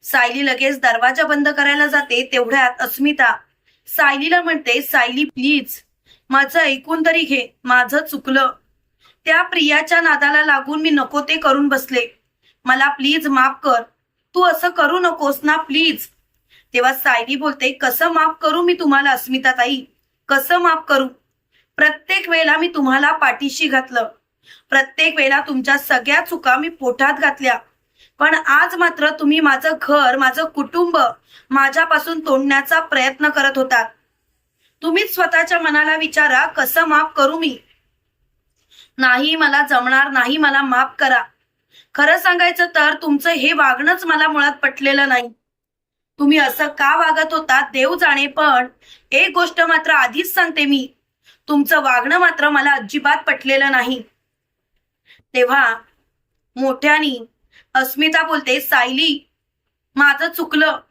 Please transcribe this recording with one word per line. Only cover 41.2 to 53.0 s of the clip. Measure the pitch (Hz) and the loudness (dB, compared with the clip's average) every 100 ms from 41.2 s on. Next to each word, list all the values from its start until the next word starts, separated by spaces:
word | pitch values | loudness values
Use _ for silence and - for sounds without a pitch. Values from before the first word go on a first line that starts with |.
| 226 _ _ _ _ _ _ | -2 _ _ _ _ _ _
खरं | - 294 349 | 0 2 2
सांगायचं | 381 349 359 349 349 | 2 2 0 0 -2
तर | 330 302 | 2 0
तुमचं | 302 320 285 339 | 0 -2 0 0
हे | 330 285 | 0 0
वागणंच | 320 277 247 294 359 | 2 2 2 0 0
मला | 349 311 311 | 0 0 0
मुळात | 302 285 | 2 0
पटलेलं | 285 277 269 277 277 277 | 0 -4 -2 0 2 2
नाही. | 247 240 226 _ _ _ _ _ _ _ _ | 0 -2 _ _ _ _ _ _ _ _ _
तुम्ही | 285 311 | 2 4
असं | 277 254 294 | 2 0 -6
का | 294 277 320 | 0 0 2
वागत | 330 320 320 | 2 0 0
होता | 320 311 262 | -4 0 0
देव | 269 269 262 | 0 -2 -2
जाणे, | 349 302 277 277 | 0 0 0 -2
पण | 277 302 254 247 _ _ - _ | 0 2 2 0 _ _ -20 _
एक | 269 370 | 0 0
गोष्ट | 330 339 339 | 0 -2 0
मात्र | 330 320 320 | 2 2 2
आधीच | 302 247 226 349 | 2 2 -2 -4
सांगते | - 339 320 | 0 -2 0
मी, | 294 277 262 _ _ _ _ _ - | 0 0 -2 _ _ _ _ _ -2
तुमचं | 294 285 320 | 0 2 2
वागणं | 277 247 269 339 | 2 0 0 2
मात्र | 349 320 294 | 2 2 0
मला | 294 277 | 2 0
अजिबात | 277 208 294 | -2 -2 -4